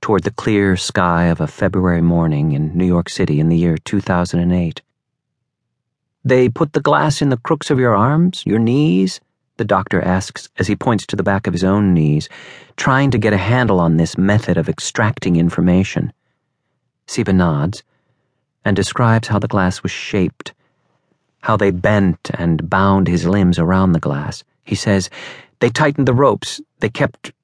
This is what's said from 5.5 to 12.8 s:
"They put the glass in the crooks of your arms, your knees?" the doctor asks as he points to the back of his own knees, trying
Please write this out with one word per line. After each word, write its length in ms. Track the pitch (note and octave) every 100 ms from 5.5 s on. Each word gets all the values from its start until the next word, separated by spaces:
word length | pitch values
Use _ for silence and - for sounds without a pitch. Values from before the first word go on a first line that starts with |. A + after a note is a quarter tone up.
| _ _ _ _ _ _ _ C3
"They 240 | B2+ B2+
put 240 | A#2 D#3
the 80 | D3
glass 400 | C#3+ D3 D3+ -
in 80 | C#3+
the 80 | C3
crooks 340 | - D#3 -
of 80 | C3
your 160 | B2 G2+
arms, 500 | A#2+ D#3 F3+ - -
your 140 | G#2+
knees?" 640 | A#2 C3+ D#3 F3+ F#3+ - _ _ _ -
the 80 | G#2+
doctor 360 | G2 - F#2
asks 480 | F2+ F#2 - - - -
as 100 | F#2+
he 80 | F#2+
points 300 | B2+ G#2+ -
to 120 | G2
the 60 |
back 220 | F#2+ G2 -
of 60 |
his 120 | E2+ F#2+
own 280 | G2+ G2+
knees, 360 | E2+ D2+ D2+ - - - - -
trying 340 | -